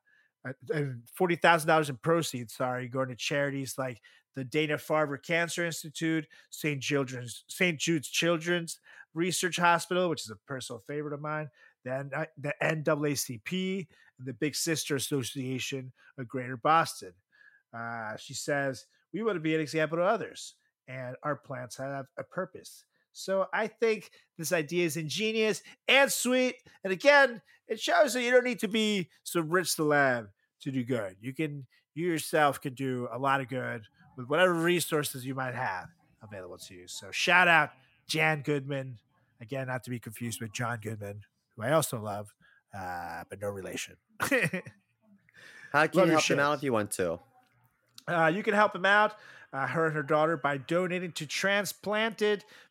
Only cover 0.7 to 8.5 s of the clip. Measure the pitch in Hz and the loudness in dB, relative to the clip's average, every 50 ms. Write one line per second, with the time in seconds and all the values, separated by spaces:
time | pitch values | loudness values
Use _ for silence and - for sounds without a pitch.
0.7 | 156 151 147 139 127 117 117 - - - 190 175 170 - - 170 170 165 147 160 | -2 -2 -2 -4 -4 -10 -14 -10 -2 0 2 2 2 4 6 6 6 6 6 4
1.7 | 160 160 156 139 139 117 - 160 165 170 151 - - 123 123 107 - - 131 127 | 4 4 4 0 -4 -4 0 2 2 2 2 -2 -4 -6 -8 -8 -6 -4 -2 -2
2.7 | 123 123 127 123 117 131 131 127 127 113 - - 156 143 143 143 135 139 135 117 | -2 -4 -6 -6 -2 -2 -2 -4 -4 -8 -6 -4 -2 0 0 -2 -2 -4 -6 -8
3.7 | - - 131 131 123 - _ - _ _ _ _ - 135 135 123 - 156 156 151 | -6 -6 -6 -6 -6 -12 _ -20 _ _ _ _ -10 -10 -8 -2 0 0 0 0
4.7 | 151 143 - - 160 156 151 139 143 131 - - 175 165 170 165 - - 170 170 | 0 -4 -2 0 0 0 0 0 -2 -8 -4 -2 0 0 0 0 -2 -4 -4 -4
5.7 | 156 - - 160 - - 165 160 160 160 151 - - - - _ - - - 151 | -4 -8 -10 -10 -8 -4 -2 0 0 -2 -4 -6 -14 -20 -20 _ -12 -6 -4 -4
6.7 | 147 139 123 - 151 143 135 123 131 123 123 117 - - - - - - 185 180 | -2 -2 -2 0 0 0 0 -2 -6 -10 -12 -12 -14 -14 -16 -10 -2 0 0 0
7.7 | 165 135 - - 170 156 120 - - - - 170 175 160 160 170 | 0 0 0 0 0 0 0 -2 -2 0 2 2 0 0 0 0